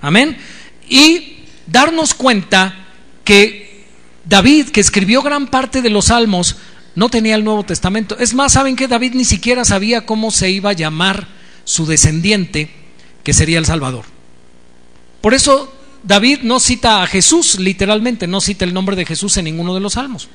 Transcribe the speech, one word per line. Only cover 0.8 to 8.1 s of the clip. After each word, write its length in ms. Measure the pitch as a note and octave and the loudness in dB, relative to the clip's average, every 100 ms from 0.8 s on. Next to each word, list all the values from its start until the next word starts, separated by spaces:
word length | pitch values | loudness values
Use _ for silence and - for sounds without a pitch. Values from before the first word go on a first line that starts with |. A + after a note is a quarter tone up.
| - | -2
Y 480 | B3+ D4+ E4+ - - - - - | 4 4 4 -2 -20 -20 -20 -2
darnos 460 | A#3 D4+ E4 D#4 | 2 2 0 -2
cuenta 760 | - B3+ A3 - G3 F#3+ F#3 - - - - | 0 0 0 0 0 0 -4 -20 -20 -20 -12
que 640 | - G3+ G#3+ - - - - - - - E3+ | 2 4 4 0 -18 -20 -20 -20 -20 -20 0
David, 440 | G3+ G3+ D4+ C4+ | 4 6 4 4
que 120 | - | 2
escribió 400 | G3+ - F#3+ B3 | 2 2 2 2
gran 260 | C#4+ D4 C4+ | 0 -4 -2
parte 360 | B3+ C4 C4 | -2 -2 -2
de 80 | A#3+ | 0
los 140 | G#3 F#3+ | 0 2
salmos, 520 | A#3 A3+ F#3 F3+ - - - - - | 2 2 0 -2 -6 -16 -20 -14 -2
no 140 | A#3 | 0
tenía 260 | A#3 A3 A3 | 2 0 0
el 80 | |
Nuevo 200 | G#3+ G#3+ | 0 -2
Testamento. 540 | G3+ F3 F#3 G#3 G#3+ | -2 -4 -2 -4 -4